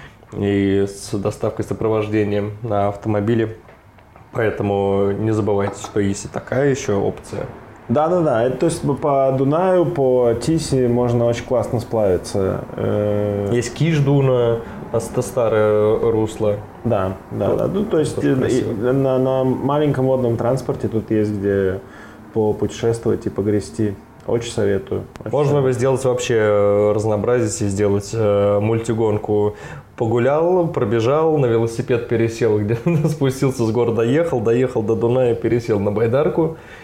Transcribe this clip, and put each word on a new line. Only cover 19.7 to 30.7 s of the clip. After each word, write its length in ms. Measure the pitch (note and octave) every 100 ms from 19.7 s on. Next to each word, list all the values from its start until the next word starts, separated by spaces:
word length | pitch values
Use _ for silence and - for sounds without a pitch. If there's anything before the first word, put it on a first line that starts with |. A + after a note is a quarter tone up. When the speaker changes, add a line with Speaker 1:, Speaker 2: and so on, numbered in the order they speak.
| D3 D3 C3 C3
Speaker 2:
водном 300 | B2+ A#2 A2+
транспорте 500 | A2+ C3 - C#3 G#2+
тут 220 | A2 G2
есть 220 | G#2+ G#2
где 480 | G#2 G2+ G2 F#2+ F#2 - - - - -
попутешествовать 920 | A2+ G#2+ G2+ G#2 - A#2 A2+ A#2 G#2 G2+
и 40 |
погрести. 640 | G2+ G2+ G#2 - - G#2 G2 - - -
Очень 260 | A#2 A#2
советую. 500 | A2+ G2+ G2 - G2 F#2 -
Очень 120 | -
Speaker 1:
Можно 180 | C3+ C#3+
Speaker 2:
советую. 220 | C#3+ C3
Speaker 1:
сделать 300 | A#2 C3+ B2+
вообще, 320 | B2+ B2 - A2+
э, 540 | G#2 G#2 G2+ G2+ G#2
разнообразить 640 | G#2+ A2 G#2 G#2+ B2 G#2+ -
и 60 | G2+
сделать, 440 | G2 G#2 G2+ -
э, 460 | A2+ G#2 G2+ G2+ G2+
мультигонку. 960 | G#2+ A2+ A#2+ A2 A2 G#2 - G#2 G#2 - - - - -
Погулял, 720 | A2+ A#2+ B2+ D3+ E3+ F#3
пробежал, 680 | E3